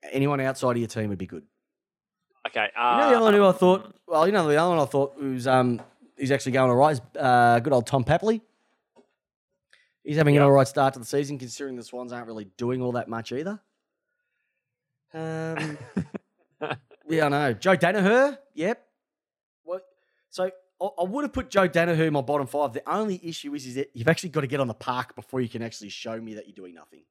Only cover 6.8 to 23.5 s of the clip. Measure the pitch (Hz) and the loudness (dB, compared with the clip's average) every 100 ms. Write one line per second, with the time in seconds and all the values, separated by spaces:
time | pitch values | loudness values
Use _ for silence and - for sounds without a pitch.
6.8 | 147 143 - - 139 123 120 120 120 131 | 4 2 -6 -4 2 4 6 4 4 0
7.8 | 120 139 117 160 208 226 _ _ _ _ | 2 -2 2 0 2 -2 _ _ _ _
8.8 | _ _ _ _ _ _ _ _ _ _ | _ _ _ _ _ _ _ _ _ _
9.8 | _ _ - 151 151 143 143 139 131 - | _ _ -6 2 6 8 8 8 6 2
10.8 | 135 135 117 139 143 143 123 - 143 127 | 0 0 -4 -4 -2 -6 -12 -12 -12 -12
11.8 | 113 123 123 120 113 110 101 _ 120 127 | -14 -14 -12 -12 -12 -12 -14 _ -4 -2
12.8 | 123 123 - 113 113 120 165 208 _ _ | -2 -4 -6 -8 -8 -8 -8 -10 _ _
13.8 | _ _ _ _ _ _ _ _ _ _ | _ _ _ _ _ _ _ _ _ _
14.8 | _ _ _ 160 160 160 160 160 156 147 | _ _ _ -12 -8 -6 -6 -6 -8 -10
15.8 | - - - - _ _ _ _ 151 135 | -10 -8 -8 -12 _ _ _ _ -10 -10
16.8 | _ - - 160 151 143 143 107 185 185 | _ -20 -6 0 0 0 -2 -2 0 2
17.8 | 180 208 190 233 277 269 _ - 170 226 | 2 2 2 4 2 0 _ -6 -4 -4
18.8 | _ _ _ _ _ _ _ _ 156 185 | _ _ _ _ _ _ _ _ -12 -12
19.8 | _ _ _ _ _ - 185 185 _ _ | _ _ _ _ _ -6 -6 -6 _ _
20.8 | 190 - 180 233 294 - 254 202 185 170 | -8 -4 -4 -4 -4 -6 -2 2 2 2
21.8 | 170 165 160 147 127 147 131 147 143 113 | 0 2 2 0 0 -2 -2 -2 -2 -4
22.8 | - 180 214 185 165 160 147 | -6 -4 -4 -6 -8 -12 -10